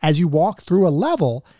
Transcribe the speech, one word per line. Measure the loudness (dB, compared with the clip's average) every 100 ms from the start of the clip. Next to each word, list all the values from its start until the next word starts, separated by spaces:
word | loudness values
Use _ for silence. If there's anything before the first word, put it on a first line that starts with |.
As | -2 0
you | 0
walk | 0 -2 -4
through | -2 2 2
a |
level, | 0 -2 -2 -2 -4 -10